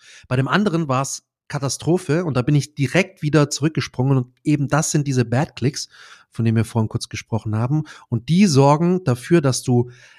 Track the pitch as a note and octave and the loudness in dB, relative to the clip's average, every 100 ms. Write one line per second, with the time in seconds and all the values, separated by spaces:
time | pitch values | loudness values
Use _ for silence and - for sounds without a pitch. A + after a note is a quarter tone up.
0 | - - - B2+ C3 D#3+ G#3 E3 D3+ C3 | -20 -18 -4 -2 0 0 0 -2 -2 -2
1 | C3+ - _ _ - C#3+ C3 - - F3+ | -2 -8 _ _ -10 -6 -6 -4 -2 -2
2 | - D#3 F3 B2 B2 D3 - - C3 E3+ | 0 -2 0 -2 2 2 0 -4 0 0
3 | F#3+ - D3+ D3+ C#3+ - D3+ D#3 - - | -2 -4 0 2 2 0 -2 -2 -6 -2
4 | C3+ C3 B2 _ D3+ D3 C3+ D3 D#3 D#3 | 0 0 -2 _ -2 0 0 -2 0 -2
5 | C#3 B2+ A2 B2 D#3+ - B2 - - - | 0 0 0 0 -2 -2 -4 -4 -14 -18
6 | - - _ - A2+ A2+ A2 A#2 A2 A2 | -20 -20 _ -2 2 2 0 -2 -2 -4
7 | - - - A2+ A2 G#2+ B2+ D3+ D3+ - | -6 -12 -6 -6 -4 -2 0 -2 -4 -12
8 | - A2+ A#2 E3+ G#3 C3+ C#3 D3+ E3+ F#3 | -6 -4 0 2 4 6 4 4 2 0
9 | F3+ A#2+ - E3+ C#3+ B2 - B2 B2 - | -2 -2 2 2 2 -2 0 0 0 -8
10 | - | -20